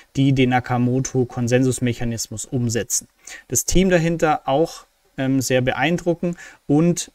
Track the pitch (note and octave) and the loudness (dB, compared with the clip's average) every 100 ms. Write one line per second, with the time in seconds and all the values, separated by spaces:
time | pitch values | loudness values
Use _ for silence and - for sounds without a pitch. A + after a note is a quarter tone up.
0 | - - C#3 C3 B2+ B2+ - A#2+ B2 B2+ | -8 0 2 4 2 2 0 0 0 0
1 | C3+ C3 B2 - A#2+ B2+ C3 A#2+ B2 A#2 | -2 -2 -2 -2 0 2 2 0 -2 -2
2 | A#2+ A2+ - A2 - C3 A#2+ A#2 A#2+ - | -4 -6 -8 -12 -8 -4 -2 -4 -4 -6
3 | - _ - - - A#2+ - F3+ F#3+ F3 | -8 _ -20 -20 -6 -4 0 2 4 4
4 | E3 E3+ F#3+ - - C3+ E3 - - _ | 2 0 0 0 0 0 0 -4 -20 _
5 | _ - C3 C3+ B2+ B2+ B2+ - C#3+ E3+ | _ -6 -2 0 0 0 0 0 0 0
6 | F3 E3 F3 F3 - - - C#3+ E3+ D#3+ | -2 -2 -4 -6 -12 -10 0 2 4 0
7 | - | -4